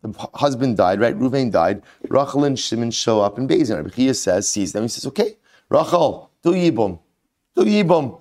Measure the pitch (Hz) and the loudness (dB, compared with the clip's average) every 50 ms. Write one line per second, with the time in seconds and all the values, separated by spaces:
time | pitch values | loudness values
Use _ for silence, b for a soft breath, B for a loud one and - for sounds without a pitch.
0 | - 110 101 - - - - - 143 147 135 117 131 131 110 92 98 90 95 101 | -10 -12 -12 -12 -14 -14 -6 -2 -2 -2 0 0 -2 -2 2 2 2 2 2 2
1 | 113 117 107 104 123 131 117 139 131 117 92 90 82 90 101 98 b b b b | 0 0 0 0 -2 -2 0 0 -2 0 2 2 2 2 0 -2 b b b b
2 | b - - 131 143 139 - 143 143 143 135 - - - 113 113 117 117 113 - | b 0 0 0 0 2 0 0 0 0 -2 -4 -4 -4 -4 -2 -2 -4 -4 -4
3 | - 120 113 107 101 101 101 120 131 131 156 - 156 113 110 78 76 - - - | -2 0 2 2 2 0 0 -4 -2 0 2 2 2 0 -2 -4 -6 -8 -2 0
4 | 127 131 127 - - 95 90 95 101 - - 104 98 92 - 104 110 120 - - | 0 0 0 0 -2 0 0 0 0 -2 -2 -2 -4 -4 -4 -4 -4 -4 -6 -8
5 | - 135 - - 208 214 - _ b b b b b b - 147 160 - 165 175 | -10 -8 -2 -2 -2 -2 -4 _ b b b b b b 0 0 2 2 2 2
6 | 160 127 98 - - _ _ _ _ 170 185 185 175 170 139 113 110 98 90 82 | 2 2 -2 -6 -14 _ _ _ _ 0 2 4 2 2 2 2 0 -2 -2 -8
7 | _ _ _ _ _ _ _ _ _ _ _ 359 - 214 208 208 202 160 175 160 | _ _ _ _ _ _ _ _ _ _ _ 0 2 2 4 2 4 4 2 2
8 | 147 120 95 - | 2 -4 -10 -14